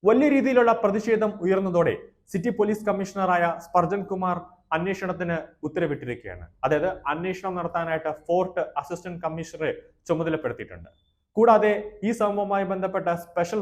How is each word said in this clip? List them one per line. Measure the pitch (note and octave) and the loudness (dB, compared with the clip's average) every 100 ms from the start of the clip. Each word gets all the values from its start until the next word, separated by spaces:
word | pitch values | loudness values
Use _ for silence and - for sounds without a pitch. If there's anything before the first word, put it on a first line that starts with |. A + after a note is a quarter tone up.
| F#3 | 6
വലിയ | A#3+ D4 | 6 6
രീതിയിലുള്ള | C#4 B3 B3 A#3 A3+ | 4 4 4 4 4
പ്രതിഷേധം | G#3 G3+ A3 A3 G#3+ G#3 F3+ | 2 0 2 2 2 -2 0
ഉയർന്നതോടെ | F#3+ F#3+ F3 D#3+ F#2+ - _ _ | 2 2 2 2 0 -6 _ _
സിറ്റി | F#3+ A3+ - | -4 -2 0
പോലീസ് | G#3+ G#3+ G#3+ | 0 0 -2
കമ്മീഷണറായ | F#3+ F#3+ G3 F#3 F3+ E3+ E3 - | -2 -4 -2 0 2 2 0 0
സ്പർജൻ | F3+ E3+ G3+ G3 | 2 2 -2 -4
കുമാർ | F#3 F#3 F3 - _ _ D#3+ | -4 -2 -2 -6 _ _ -2
അന്വേഷണത്തിന് | F3+ F#3+ F#3+ F3 F3 E3 D3+ _ D3+ | -2 -4 -4 -4 -4 -4 -6 _ -6
ഉത്തരവിട്ടിരിക്കുകയാണ്. | D3+ E3 C3+ B2 A#2 G#2 F2 - _ C3+ | -2 -2 -4 -6 -10 -10 -16 -18 _ 0
അതായത്, | D3+ F3 F#3+ C#3 | 2 0 -4 -4
അന്വേഷണം | D3+ F3+ F#3 F#3+ F3+ | -4 -4 -6 -6 -6
നടത്താനായിട്ട് | E3+ E3+ E3 D#3+ D#3 D3+ - | -4 -4 -2 -2 -4 -8 -2
ഫോർട്ട് | F3 F#3 F#3 D#3 - | 0 0 -4 -6 -6
അസിസ്റ്റന്റ് | - F3 F3+ F3 D#3+ | -8 -10 -10 -8 -6
കമ്മീഷണറെ | D#3+ E3 E3 D#3 - - _ - | -6 -10 -6 -4 -6 -12 _ -6
ചുമതലപ്പെടുത്തിയിട്ടുണ്ട്. | D#3+ E3 D3+ C3 A#2 G#2 F2 E2 _ _ _ _ - | -2 -2 -2 -4 -8 -12 -16 -20 _ _ _ _ 2
കൂടാതെ, | A#3 G#3+ G#3+ G#3 - - G3+ | 6 8 6 2 -4 -6 -4
ഈ | A#3 | 0
സംഭവവുമായി | G#3 G3+ G3+ G3 F#3+ | 0 0 -2 0 0
ബന്ധപ്പെട്ട | F#3+ F#3+ F#3+ F3 E3+ | -2 -2 -2 -2 -4
സ്പെഷ്യൽ | - - E3+ A3 | -4 -4 -2 -2